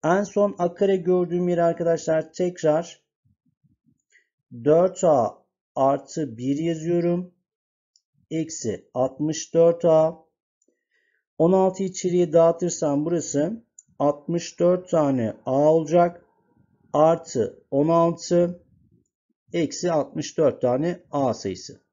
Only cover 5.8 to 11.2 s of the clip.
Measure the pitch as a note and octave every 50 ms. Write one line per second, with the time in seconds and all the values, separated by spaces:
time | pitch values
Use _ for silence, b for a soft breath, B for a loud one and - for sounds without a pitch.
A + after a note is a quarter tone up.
5.8 | C3+ C3+ C#3+ C#3 - - - E3 D#3 C3 A2 A2 B2 C3+ C#3 D3 D#3+ E3+ E3 D#3+
6.8 | D#3 E3 F3 F3 E3+ F3 F3 F3 F#3 F3+ _ _ _ _ _ _ _ _ _ _
7.8 | _ _ _ _ _ _ _ _ _ _ D#3 E3 D#3+ D#3+ - - - A2+ F#2+ F2
8.8 | _ _ _ B2+ B2+ C3 - - D3+ D#3 D#3 - - - - E3 E3 E3+ E3+ E3+
9.8 | - E3+ D#3+ D#3 D#3 D#3+ E3+ - _ _ _ _ _ _ _ _ _ _ _ _
10.8 | _ _ _ _ _ _ _ _